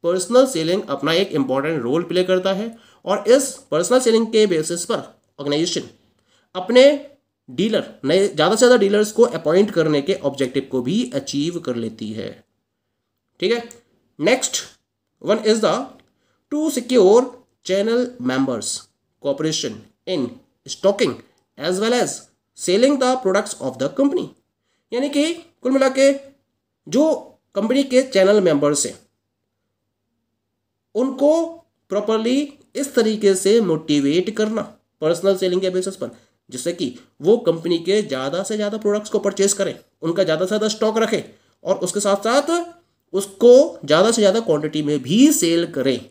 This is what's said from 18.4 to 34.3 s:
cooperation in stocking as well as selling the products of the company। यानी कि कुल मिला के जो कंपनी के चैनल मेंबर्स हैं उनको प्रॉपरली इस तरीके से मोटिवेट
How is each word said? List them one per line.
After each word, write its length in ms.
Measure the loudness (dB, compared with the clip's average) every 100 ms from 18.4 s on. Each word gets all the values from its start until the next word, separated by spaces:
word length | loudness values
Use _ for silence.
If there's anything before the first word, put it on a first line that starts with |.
| -2 -4 -6 -10 -14 _ _ _
cooperation 520 | -6 -4 -4 -4 -6 -10 -18 _ -8
in 200 | -4 -4 -8 _ _ -18
stocking 480 | -2 -2 0 -2 -4 -16 _ _ -10
as 220 | -6 -2
well 140 | -2
as 200 | 0 -2 -6 -16 _ _ -12
selling 400 | -2 2 2 2
the 120 | 0 0
products 340 | 0 -2 -4 -8
of 180 | -10 -6
the 120 | -6
company। 320 | 0 0 0 -6 _ _ _ _ _ _
यानी 160 | -6 -4
कि 240 | 0 -2
कुल 380 | -4 -14 _ -2
मिला 160 | 2 2 4
के 140 | 2 2 -6 _ _ _ _ _ -4
जो 260 | 0 2 0 -6 _ _
कंपनी 280 | -6 0 0
के 180 | 2 2
चैनल 360 | 2 2 4 4
मेंबर्स 460 | 4 2 2 0 -4
हैं 120 | -8 _ _ _ _ _ _ _ _ _ _ _ _ _ _ _ _ _ _ _
उनको 380 | -4 -4 0 2 2 0 -8 _ _ _
प्रॉपरली 480 | -4 -2 -2 0 0 -2 -10 _ -8
इस 180 | -2
तरीके 400 | 0 0 2 2
से 260 | 2 4 2
मोटिवेट 720 | 2 -2 0 0 2 0 -2